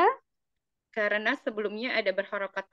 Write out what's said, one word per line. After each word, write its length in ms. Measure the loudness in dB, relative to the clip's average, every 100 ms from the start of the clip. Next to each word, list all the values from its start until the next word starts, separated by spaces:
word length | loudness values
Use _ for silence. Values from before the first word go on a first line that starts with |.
| 6 4 _ _ _ _ _ _ _
Karena 420 | -2 0 0 0 -2
sebelumnya 500 | -2 -4 -4 -4 -2
ada 160 | 0 0
berharokat 560 | -2 -4 -6 -6 -8 -10